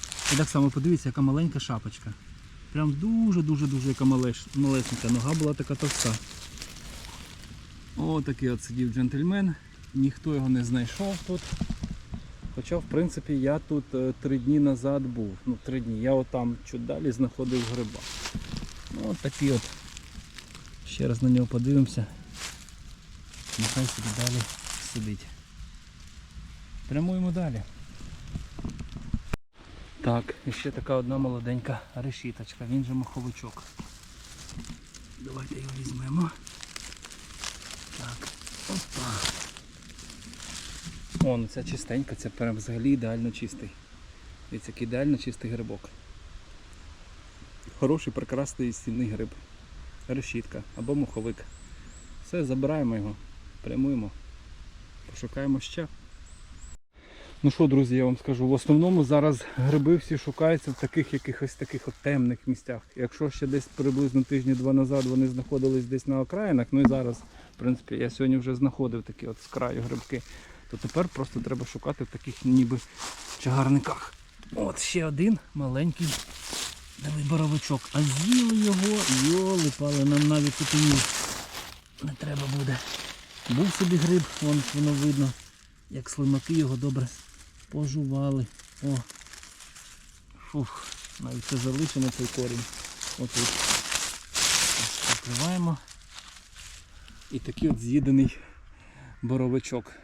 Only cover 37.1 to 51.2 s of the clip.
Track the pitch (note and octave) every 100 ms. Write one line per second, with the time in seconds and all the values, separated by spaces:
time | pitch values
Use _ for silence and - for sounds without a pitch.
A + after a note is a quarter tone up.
37.1 | - - - - - - - - - A#2+
38.1 | A#2+ - - - - - F#3+ - - B2
39.1 | G2+ - - - - - - - - -
40.1 | - - - - - - - - - -
41.1 | - C3+ A#2+ A2 C3 B2 C#3 - B2 C3+
42.1 | - A2 - A#2 A2 A2+ A#2 C3+ C3+ A2+
43.1 | A#2 A#2 - A#2 - G2+ - - - -
44.1 | - - - - A2+ - - A#2 B2 C#3+
45.1 | C3+ C3 - A2+ A#2 A2+ G#2 - - -
46.1 | - - - - - - - - - -
47.1 | - - - - - - - C3+ D#3 -
48.1 | A#2 A2 C3 C#3 - B2 A2+ - A#2 A#2
49.1 | G#2+ G#2+ - - - - - - - -
50.1 | C3 - A#2+ - - - - A#2 C#3+ C3
51.1 | A2+